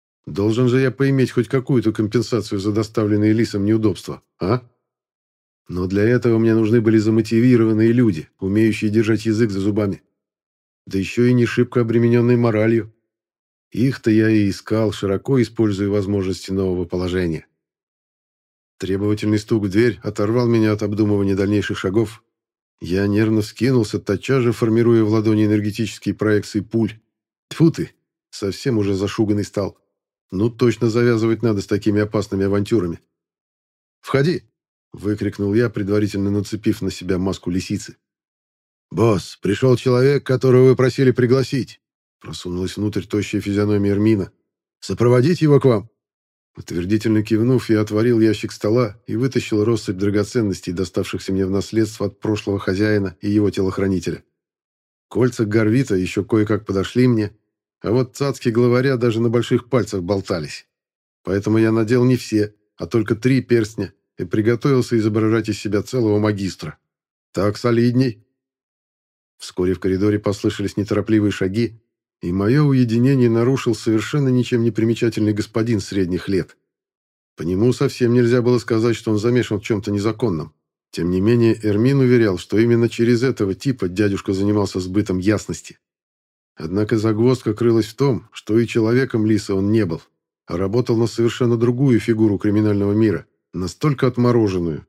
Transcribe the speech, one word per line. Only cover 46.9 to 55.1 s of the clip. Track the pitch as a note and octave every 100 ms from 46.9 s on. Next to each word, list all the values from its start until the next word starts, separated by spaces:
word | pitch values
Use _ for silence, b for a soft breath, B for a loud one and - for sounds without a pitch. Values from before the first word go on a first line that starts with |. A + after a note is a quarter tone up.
| G#2+ A2+ G#2+
кивнув, | G#2+ A2 A#2+ B2+ -
я | G#2+
отворил | G#2+ G#2+ A#2+ A#2
ящик | A2 G#2+ G#2+
стола | - G#2 A#2 A2+ G#2 -
и | A2
вытащил | C3 A#2+ - G#2+ G#2+
россыпь | A2+ - F#2
драгоценностей, | G2+ G#2 G2+ B2+ G#2 F2+ -
доставшихся | F2+ F#2 - F#2 F#2+ -
мне | F#2+ F#2+
в |
наследство | G2 F#2 A2 A2 - G2+
от | -
прошлого | A2 G#2 - G2
хозяина | - F#2+ G#2+ G#2+ G2 F2
и | G#2
его | G#2 G2+
телохранителя. | F#2+ F#2+ F#2 G2 F#2 E2+ E2 _ _ _ _ _ _ _ _
Кольца | _